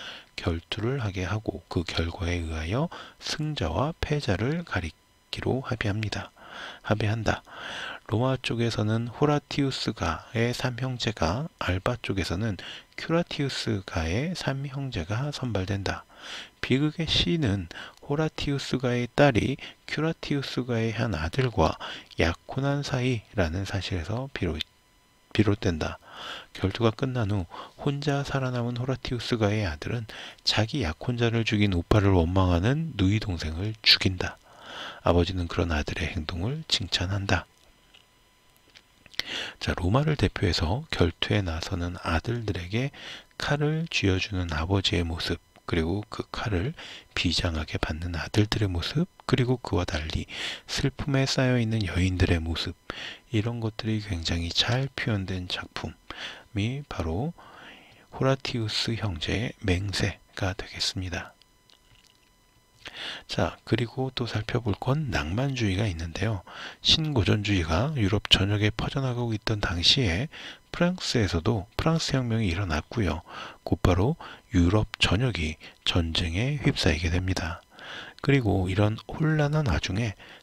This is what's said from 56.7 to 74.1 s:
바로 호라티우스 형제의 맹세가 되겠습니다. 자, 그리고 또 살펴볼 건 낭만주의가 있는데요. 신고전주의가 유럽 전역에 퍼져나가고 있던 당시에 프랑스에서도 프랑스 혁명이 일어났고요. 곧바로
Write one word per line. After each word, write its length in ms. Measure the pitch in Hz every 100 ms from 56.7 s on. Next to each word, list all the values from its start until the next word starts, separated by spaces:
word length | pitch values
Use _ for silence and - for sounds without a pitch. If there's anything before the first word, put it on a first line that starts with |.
| 135 143
바로 440 | - 82 85 151 - - - - - - - -
호라티우스 800 | - 131 135 - 123 110 - - 113
형제의 580 | 107 80 - 87 120 -
맹세가 920 | - 90 101 92 98 - _ - 95
되겠습니다. 800 | 92 - 92 - 98 92 82 - - _ _ _ _ _ - _ _ _ _ _ _ _ _ - - - - -
자, 280 | - 87 -
그리고 480 | - 113 120 - 131 -
또 100 | 117
살펴볼 480 | 110 107 120 113
건 380 | 98 - 147 143
낭만주의가 760 | 82 76 101 139 127 107 95 110
있는데요. 540 | 82 85 - 113 101 - - - -
신고전주의가 1120 | - - 156 135 87 104 101 98 80 82 139 147
유럽 320 | 95 104 -
전역에 420 | - 98 104 104
퍼져나가고 600 | - - 143 131 120 120 107
있던 260 | - 107
당시에 680 | 101 87 85 143 113 90 151 - - - _
프랑스에서도 960 | - 175 180 - 123 101 82 110 113 - -
프랑스 380 | 165 160 - 135
혁명이 320 | 123 113 104
일어났고요. 760 | 82 98 76 - 123 92 82 - - - -
곧바로 520 | - - - 90 110